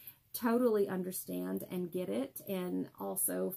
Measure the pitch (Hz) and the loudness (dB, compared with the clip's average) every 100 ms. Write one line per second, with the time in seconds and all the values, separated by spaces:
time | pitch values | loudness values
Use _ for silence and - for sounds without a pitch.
0 | - - _ - 233 233 247 214 196 185 | -20 -20 _ -2 2 6 6 6 4 2
1 | 180 185 - 180 185 190 - 185 175 185 | -2 -4 -4 -4 -2 -4 -4 -4 -2 -2
2 | 180 214 269 - - 185 180 180 - - | -2 -2 -2 -6 -4 -2 -2 -2 -4 -6
3 | 196 190 - - - | -4 0 0 0 -2